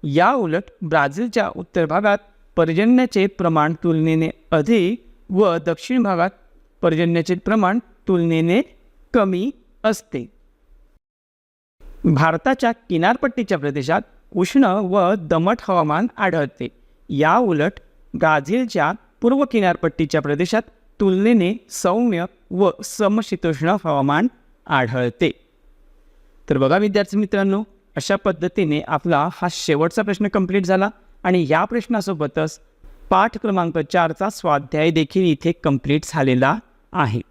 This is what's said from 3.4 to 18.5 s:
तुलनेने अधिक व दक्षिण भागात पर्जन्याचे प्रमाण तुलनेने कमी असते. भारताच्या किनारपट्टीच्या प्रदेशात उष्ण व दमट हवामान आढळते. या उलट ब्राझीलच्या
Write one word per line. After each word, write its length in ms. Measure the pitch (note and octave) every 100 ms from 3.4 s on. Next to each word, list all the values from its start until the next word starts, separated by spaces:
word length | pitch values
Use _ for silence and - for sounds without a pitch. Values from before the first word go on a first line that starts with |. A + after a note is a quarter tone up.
| E3+ D#3+ D3+ D#3+
तुलनेने 460 | F3 D#3+ D#3+ D#3+ D#3+ - _
अधिक 540 | D#3+ D3+ A3+ F3 A#3 - - _
व 280 | F#3+ G3+ E3 D3+
दक्षिण 380 | E3 - B3+
भागात 260 | A3 F3+ F3+ - _ _ _ _
पर्जन्याचे 540 | F3 D#3+ E3+ E3+ E3 F3+
प्रमाण 440 | F#3+ A3 F#3 A3 - _ -
तुलनेने 540 | F#3 E3+ E3 E3 F#3+ D#4 _ _ _ _
कमी 380 | B3 G3 F3+ A3+ - _ _
असते. 480 | - G#3 _ C#3 A#2 _ _ _ _ - _ _ _ _ _ _ _ _ _ _ - -
भारताच्या 680 | F3 D3 D#3+ D#3+ - C4 A#3+
किनारपट्टीच्या 840 | G3 _ E3+ F3 A#3+ C#4 B3 A3 F3
प्रदेशात 440 | C#3+ C#3+ C3+ F3+ A#3 _ _ -
उष्ण 280 | F#3 C#4
व 500 | B3 F#3+ F#3+ G3 F3+ G3+
दमट 400 | D#3 E3 F3 A#3
हवामान 460 | - F3+ D#3 D3+ A#3 -
आढळते. 500 | G3 E3+ C#3+ _ A#2+ _ _ _ _
या 280 | C#3 D3+ G3
उलट 340 | A#3+ D#3+ D#3 - _ _ _
ब्राझीलच्या 800 | - D#3+ D3+ C#3